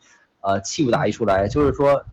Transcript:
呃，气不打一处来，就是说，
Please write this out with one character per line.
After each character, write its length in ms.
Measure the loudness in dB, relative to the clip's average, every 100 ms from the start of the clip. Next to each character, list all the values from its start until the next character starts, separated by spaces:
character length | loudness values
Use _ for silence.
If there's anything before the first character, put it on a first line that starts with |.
| _ _ _ _
呃， 180 | -4 -4
气 220 | -4 -4
不 60 | 0
打 160 | 0 -2
一 60 |
处 120 | -2
来， 240 | 0 0 0
就 160 | 0
是 80 | 0
说， 320 | 2 2 2 -2